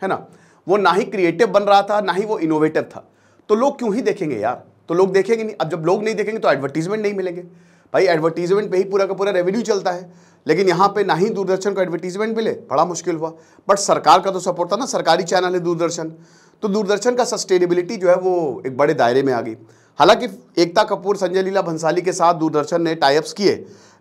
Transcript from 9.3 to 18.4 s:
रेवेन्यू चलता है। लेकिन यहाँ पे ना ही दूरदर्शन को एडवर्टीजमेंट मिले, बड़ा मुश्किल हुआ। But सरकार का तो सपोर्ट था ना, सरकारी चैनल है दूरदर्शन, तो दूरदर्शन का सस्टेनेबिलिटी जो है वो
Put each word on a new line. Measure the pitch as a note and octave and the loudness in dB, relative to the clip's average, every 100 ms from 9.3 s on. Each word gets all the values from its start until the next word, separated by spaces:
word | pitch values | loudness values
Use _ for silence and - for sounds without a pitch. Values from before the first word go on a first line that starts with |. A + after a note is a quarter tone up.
रेवेन्यू | F3+ F3+ A3+ | 0 0 -2
चलता | A3 G3+ F3+ | -2 -2 -2
है। | F3 F3+ - _ _ C#3 | -6 -10 -20 _ _ 0
लेकिन | E3 F#3+ | 2 2
यहाँ | E3+ G3 | 4 2
पे | G3+ | 2
ना | F#3+ | 0
ही | D#3+ A3 | 0 0
दूरदर्शन | G3 F#3 F#3 G3+ | -2 -2 -2 -2
को | F#3+ | -2
एडवर्टीजमेंट | F3+ F3 F3+ F#3+ A3 A3 | -2 -4 -6 -6 -4 -4
मिले, | G#3 | -4
बड़ा | A2+ - C3+ | -6 -2 0
मुश्किल | F3 E3 F3 D#3+ | 0 -2 -6 -4
हुआ। | D#3+ E3 _ _ - | -6 -10 _ _ 0
But | G3+ | 0
सरकार | - D#3 - F3+ | 2 2 6 4
का | G3 | 4
तो | F#3 | -2
सपोर्ट | F#3 E3+ F3 | -4 -4 -2
था | G#3 | -4
ना, | C4+ | -4
सरकारी | F#3 E3 E3+ | -2 0 0
चैनल | E3+ F#3+ F3+ | 0 0 0
है | F3+ | -2
दूरदर्शन, | F3 E3 E3 E3 D#3+ D#3+ - _ _ _ | -2 -2 -2 -4 -10 -14 -20 _ _ _
तो | G#3+ | -4
दूरदर्शन | G#3 G3 G3+ B3 | -2 0 0 0
का | B3 | 0
सस्टेनेबिलिटी | A#3 G#3 - F#3 F3 F3 F3 A3+ | 0 -4 0 2 2 0 -2 -2
जो | F3+ | 2
है | F3+ | 2
वो | F#3 F3+ | 2 0